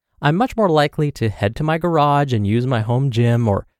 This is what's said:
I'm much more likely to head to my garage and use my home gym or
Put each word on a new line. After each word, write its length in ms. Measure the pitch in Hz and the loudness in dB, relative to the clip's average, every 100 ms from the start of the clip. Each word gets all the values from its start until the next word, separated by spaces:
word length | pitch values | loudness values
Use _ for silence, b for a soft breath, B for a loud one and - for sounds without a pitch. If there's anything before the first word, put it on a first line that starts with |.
| _ - | _ -4
I'm 140 | 143 165 | 0 0
much 200 | 254 - | 0 0
more 120 | 202 | 2
likely 420 | 151 147 - 147 | 2 0 0 -4
to 160 | - 113 | -2 -4
head 280 | - 101 117 | -2 -4 -2
to 80 | |
my 140 | 156 160 | -4 -2
garage 540 | 175 160 143 143 143 | 0 0 2 2 0
and 140 | 120 101 | 0 0
use 200 | 113 127 | 0 0
my 140 | 120 | -2
home 300 | 107 120 139 | 0 0 0
gym 380 | 117 120 117 113 | 2 2 2 2
or 180 | 98 - | 0 -4